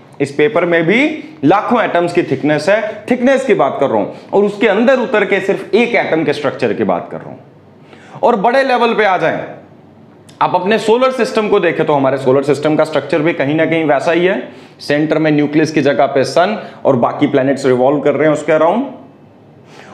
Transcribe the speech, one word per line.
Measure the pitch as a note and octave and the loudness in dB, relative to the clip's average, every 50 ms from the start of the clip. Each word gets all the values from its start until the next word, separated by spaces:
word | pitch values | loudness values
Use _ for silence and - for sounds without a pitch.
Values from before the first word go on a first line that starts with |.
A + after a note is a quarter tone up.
| - - - - | -20 -16 -8 -6
इस | C#3 C3+ | -6 -4
पेपर | - - D3+ D3+ D3+ E3+ F3 | 0 0 0 2 2 0 0
में | F3 E3+ E3 E3 | 0 0 0 2
भी | D#3+ G3+ A#3+ C#4+ D#4 D#4 - - - - - - | 2 2 2 0 0 -2 -6 -12 -16 -8 -2 2
लाखों | C#3+ F#3 G#3 G#3+ - A#3 A#3 F#3+ | 2 2 2 2 0 0 0 0
atoms | E3+ - F3 F3 E3+ E3+ | 0 0 0 0 0 0
की | E3+ D#3 | -2 0
thickness | - C#3 C3 C#3+ D3+ D3+ D3 D3+ F#3+ | 0 -2 -2 0 0 0 0 2 2
है, | G3+ A3 G#3+ - - - - - | 0 2 0 -4 -8 -6 -4 -2
Thickness | B3 B3 A#3+ B3+ C4+ B3+ C4 | -2 0 2 2 2 2 2
की | - G3 | 0 2
बात | D#3 D3 C3+ - - | 2 2 0 0 0
कर | C#3 | -2
रहा | B2+ A2+ | 0 0
हूं, | G#2+ F#2+ - - - - - - | 0 -2 -4 -8 -14 -8 -2 0
और | F#3+ G#3 | 0 2
उसके | G3+ G3+ - - | 0 0 0 0
अंदर | A3 F#3 G#3 A#3+ C4+ C4+ B3+ | 0 2 2 2 2 2 2
उतर | A#3 G3 - G#3+ G3+ | 0 0 0 0 0
के | - G3+ F#3 | 0 -2 -2
सिर्फ | - - F#3+ E3+ - - - | 0 -2 -2 -4 -2 0 0
एक | G#3+ A#3+ - - | 2 2 2 0
atom | F#3 D3 - D#3+ D#3+ D#3+ | -2 0 0 -2 0 0
के | D3 C#3 | -2 -2
structure | - - C3 - - - A2+ - | -2 -2 -4 -2 -2 -2 -2 -2
की | - A2+ | -2 -2
बात | F#2+ F2+ E2+ - - | -2 -2 -2 -4 -8
कर | E2+ | -12
रहा | D#2+ - D2+ | -14 -14 -16
हूं। | B1+ - - - - - - - - - - - - - - - - - - | -18 -20 -20 -20 -20 -20 -20 -20 -20 -20 -20 -20 -20 -20 -20 -20 -6 -2 0
और | A3+ A#3 | 2 2
बड़े | G#3 F#3 A#3 A#3+ C4+ C4+ | 2 2 2 2 2 2
level | C4 B3 A#3+ A#3+ A#3 A3 | 2 0 0 0 0 0
पे | F#3 G#3+ | 2 2
आ | G3 F#3 | 2 0
जाएं, | E3+ D#3 D3+ B2 - - - - - - - - - - - - - - - - - - - - - | 0 0 -2 -2 -4 -8 -12 -14 -18 -20 -20 -20 -20 -20 -20 -20 -20 -20 -20 -20 -20 -20 -14 -6 -4
आप | - - - | -2 0 0
अपने | F3+ F3 G3 A3+ G#3 | 0 0 0 0 0
solar | - - A3 B3 B3+ B3+ | 2 2 2 2 2 0
system | B3+ B3+ A3+ - - A3+ G#3+ G3+ | 0 -2 -2 -2 -2 -2 0 0
को | F#3+ G3+ | 2 2
देखें | F3 E3+ D3+ - D#3 | 2 0 0 0 0
तो | D#3 D3+ | 0 0
हमारे | C#3 C3+ C3 C3+ | 0 2 0 0
solar | C3+ C3 B2+ C3 C#3 C#3 | 0 0 2 2 2 2
system | D3+ C#3 C3+ C#3+ D#3 D#3 | 0 0 0 0 0 0
का | D3+ D#3 | 0 0
structure | D3+ - C#3+ C3 - F3 E3 | 0 -2 -4 -2 -2 -2 0
भी | D3+ E3+ E3 | 0 0 -2
कहीं | - C3+ C#3 D3+ | -2 -2 -2 0
ना | D#3+ D#3+ | 0 0
कहीं | D#3 D#3+ E3 D#3+ | 0 0 0 0
वैसा | D3 D3 C3+ - E3+ | 0 0 0 0 0
ही | E3 E3+ F3 | 0 2 2
है, | F3+ G3+ B3 - - - - - - - - | 0 0 -2 -6 -10 -16 -20 -20 -20 -20 -10
Center | - - D3 D3 D#3 D3+ D#3+ | -4 -2 -2 0 0 0 0
में | D#3 D#3 D#3 | 0 2 2
nucleus | D3+ D3 D3 C#3+ D3 D#3 D#3 D3 | 2 2 0 0 2 0 0 0
की | - D#3 | 0 0
जगह | C3 C#3 C3+ A#2+ C#3 | 0 2 2 2 2
पे | C3+ - C3+ B2+ | 2 2 0 0
sun | - - E3 F3 G#3 G#3+ G#3 - - - - - | 0 2 0 0 0 -2 -6 -10 -14 -12 -4 0
और | B2 C3+ | 0 2
बाकी | A#2+ C3 B2+ A#2 - D3 | 2 0 -2 0 0 0
planets | C3+ - C#3 C3 C#3 C#3 - - | 0 2 2 0 0 0 0 0
revolve | C3+ B2+ B2 B2+ C3+ D3 D3 | 2 2 2 2 2 2 2
कर | B2 D3+ C#3+ | 0 0 0
रहे | B2 D3+ | 2 0
हैं | D#3 D3 | 0 0
उसके | - - - | 0 0 0
अराउंड। | D#3 D#3 D#3 E3+ F#3+ A#3 C#4 - - - - - - - - - - - - - - - - - - - - - | 0 2 2 2 0 0 -4 -6 -10 -16 -20 -20 -20 -20 -20 -20 -20 -20 -20 -20 -20 -20 -20 -20 -20 -20 -20 -20